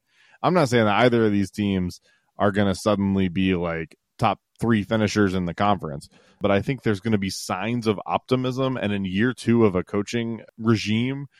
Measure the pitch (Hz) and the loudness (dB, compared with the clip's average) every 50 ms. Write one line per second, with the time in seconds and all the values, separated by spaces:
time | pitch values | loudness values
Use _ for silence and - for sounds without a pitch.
0 | _ _ _ _ _ _ _ _ - 139 180 180 151 117 123 120 110 104 101 104 | _ _ _ _ _ _ _ _ -2 2 2 2 2 4 4 4 4 4 4 4
1 | 120 127 117 117 113 107 101 101 98 95 - - 104 101 98 92 90 87 - - | 4 4 4 4 4 2 2 0 0 -2 -2 -2 -2 0 0 0 0 -2 -6 -10
2 | _ _ _ _ _ _ _ - 98 104 98 104 104 98 90 - - 107 104 98 | _ _ _ _ _ _ _ -2 0 0 2 2 0 0 0 0 0 0 0 2
3 | 101 98 98 98 95 90 82 95 95 95 92 85 87 85 82 80 80 - - _ | 2 0 2 0 0 0 0 0 0 0 0 0 -2 -4 -4 -6 -8 -10 -14 _
4 | _ _ _ - 120 107 95 - _ _ _ - - 113 117 107 95 - 113 110 | _ _ _ -2 -2 -2 -2 -2 _ _ _ -4 0 0 2 2 0 0 0 0
5 | 107 101 - 107 104 95 87 95 90 87 82 - 101 104 101 90 - 78 69 73 | 0 2 2 4 4 4 2 0 -4 -4 -4 -2 0 0 0 0 -4 -6 -10 -10
6 | - - _ _ _ _ _ _ - - 101 98 98 - 139 117 - 113 104 95 | -14 -16 _ _ _ _ _ _ 0 0 2 2 0 -2 -6 -4 -2 -2 -2 -2
7 | - 113 110 101 95 92 - - - - 101 90 98 113 120 120 107 113 101 90 | -2 0 0 0 0 -4 -6 -8 -6 -6 -6 -4 -4 -4 -4 -2 -2 -2 -2 -2
8 | - - 87 95 - - 127 127 127 127 123 131 135 131 131 - - 101 104 101 | -2 -4 -4 -4 -2 0 -2 0 0 -2 -4 -2 -4 -4 -2 -4 -4 -4 -2 -4
9 | 98 92 92 98 113 131 120 - - 117 117 117 113 104 87 90 87 - - 101 | -4 -2 0 0 0 0 -2 -2 0 2 4 4 4 4 2 0 -2 -4 -4 -6
10 | 104 - - 120 117 117 113 104 - - - - 110 113 117 101 90 101 107 113 | -4 -4 -4 -6 -4 -6 -8 -10 -12 -18 -16 -4 0 2 2 2 2 0 -2 0
11 | 120 131 135 139 143 - _ _ | -2 -2 -4 -8 -10 -14 _ _